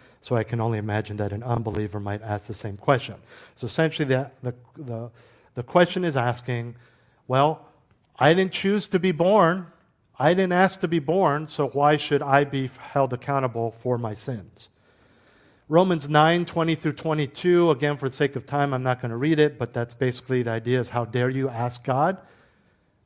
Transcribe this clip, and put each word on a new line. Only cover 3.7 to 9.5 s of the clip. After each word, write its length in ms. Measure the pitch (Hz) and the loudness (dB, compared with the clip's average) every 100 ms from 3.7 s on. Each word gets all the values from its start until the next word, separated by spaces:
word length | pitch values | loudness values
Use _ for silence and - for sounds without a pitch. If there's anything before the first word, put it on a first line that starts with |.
| - 160 156 143 | -2 -2 0 0
the, 220 | 131 135 _ | 0 -2 _
the, 120 | 127 120 - - | -10 -10 -18 -16
the, 320 | 131 113 117 _ _ _ _ - | -12 -10 -12 _ _ _ _ -14
the 60 | |
question 420 | 120 175 175 185 | 0 4 4 2
is 120 | 180 135 | -2 0
asking, 600 | 120 120 - 120 117 120 _ _ _ _ - | 0 -2 -6 -6 -6 -14 _ _ _ _ -2
"Well, 380 | 127 147 156 - _ _ _ _ - | 2 2 0 -12 _ _ _ _ 2
I 140 | 139 | 4
didn't 200 | 175 190 | 4 2
choose 360 | - 196 208 - | 0 0 0 0
to 100 | 185 | 0
be 140 | 185 | 0
born. 540 | 160 175 214 170 | 2 4 6 4